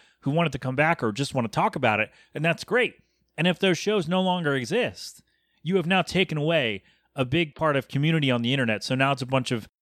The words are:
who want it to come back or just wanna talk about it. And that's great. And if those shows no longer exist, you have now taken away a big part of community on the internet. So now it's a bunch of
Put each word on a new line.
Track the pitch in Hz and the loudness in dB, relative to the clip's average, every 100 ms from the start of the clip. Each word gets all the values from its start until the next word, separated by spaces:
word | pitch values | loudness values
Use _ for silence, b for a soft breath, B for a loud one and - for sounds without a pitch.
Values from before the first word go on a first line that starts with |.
| b b | b b
who | 139 | -2
want | 156 165 | 0 0
it | |
to | 135 | -2
come | 131 | -4
back | 131 156 170 | 0 2 2
or | 117 | 0
just | 104 139 | -2 -2
wanna | 135 117 | -2 -2
talk | - 202 156 | 0 0 2
about | 123 104 | 2 2
it. | 110 b b | 0 b b
And | - 165 | -4 -2
that's | 160 | -2
great. | - 233 196 - _ _ _ - | -2 0 0 -4 _ _ _ -2
And | 175 | 0
if | 170 | 2
those | 190 170 | 2 2
shows | 202 214 156 | 0 0 0
no | 185 | 0
longer | 185 180 151 135 | 2 0 0 0
exist, | 117 214 175 95 - - _ _ _ _ | 0 -2 -2 -6 -14 -18 _ _ _ _
you | 151 190 | -2 0
have | 165 | 2
now | 190 | 0
taken | 165 180 185 156 | 0 0 0 0
away | 151 165 120 98 - b b | 0 2 0 -4 -10 b b
a | - 127 | -6 -2
big | 165 160 | 0 -2
part | - 160 139 | -2 0 0
of | - | -2
community | 139 151 160 139 | 0 2 2 2
on | 123 | 2
the | 117 | 0
internet. | 131 113 107 - | 0 0 -2 -2
So | 131 | 0
now | 135 | 0
it's | 139 | 0
a | 131 | -2
bunch | 135 120 | -2 0
of | 120 101 _ | -4 -6 _